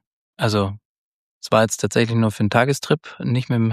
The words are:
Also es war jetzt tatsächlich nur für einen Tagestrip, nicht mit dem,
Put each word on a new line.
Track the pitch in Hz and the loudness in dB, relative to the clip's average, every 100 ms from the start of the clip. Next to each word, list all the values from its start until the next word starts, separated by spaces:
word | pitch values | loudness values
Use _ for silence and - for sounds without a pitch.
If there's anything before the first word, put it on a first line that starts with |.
| _ _ _ - | _ _ _ -4
Also | 117 104 98 104 _ _ _ _ _ _ | 0 0 0 -4 _ _ _ _ _ _
es | - | 0
war | 110 | 2
jetzt | 107 - | 2 0
tatsächlich | 104 - 117 117 | -2 0 0 2
nur | 110 | 0
für | - | 0
einen | 101 | 0
Tagestrip, | 117 131 139 - 151 - - | 2 2 0 -2 -4 -4 -8
nicht | 131 127 - | -2 -2 0
mit | 120 | 0
dem, | 113 | 0